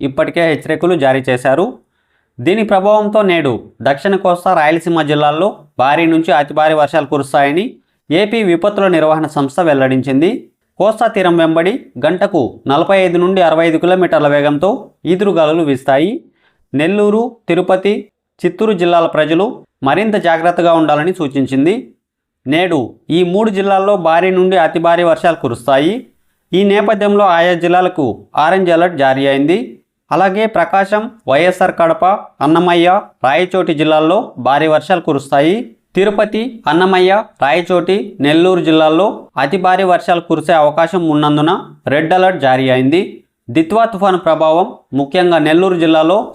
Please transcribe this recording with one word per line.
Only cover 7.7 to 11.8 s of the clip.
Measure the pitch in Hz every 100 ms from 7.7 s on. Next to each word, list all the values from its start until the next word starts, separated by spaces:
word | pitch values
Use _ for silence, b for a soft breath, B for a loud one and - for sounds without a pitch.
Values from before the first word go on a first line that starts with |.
| - _ _ - 156
ఏపీ | 208 226 196
విపత్తుల | 170 208 202 196
నిర్వహణ | 165 156 151 156
సంస్థ | 151 139 185 170
వెల్లడించింది. | 139 131 131 131 131 175 - - _ _ -
కోస్తా | 196 220 226 214
తీరం | 180 170
వెంబడి | 160 160 175 262